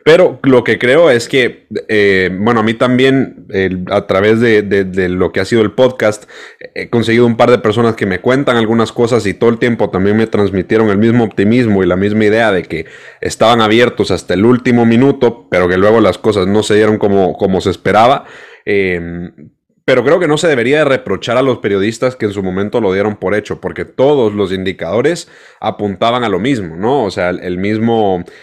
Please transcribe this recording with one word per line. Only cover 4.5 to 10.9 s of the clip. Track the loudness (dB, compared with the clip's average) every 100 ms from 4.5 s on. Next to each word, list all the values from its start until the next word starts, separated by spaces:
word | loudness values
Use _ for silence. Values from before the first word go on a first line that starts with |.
| 2
de, | 2 -2
de | -2 -2 -2
lo | -2 -2
que | -2
ha |
sido | -2 0
el | 0
podcast, | 2 0 2 -2 -2 -12 -20 -20 -20 -16
he | -14 -4
conseguido | -2 0 2 2
un | 4
par | 2
de | 4
personas | 2 0 0 0
que | -4
me | -2
cuentan | 0 0 0 0
algunas | 0 0 -2
cosas | 0 0 0 -2
y |
todo | 0 0
el | 0
tiempo | -2 0 -2
también | 0 0 0
me | 0
transmitieron | 0 -2 -2 -2 0
el | 2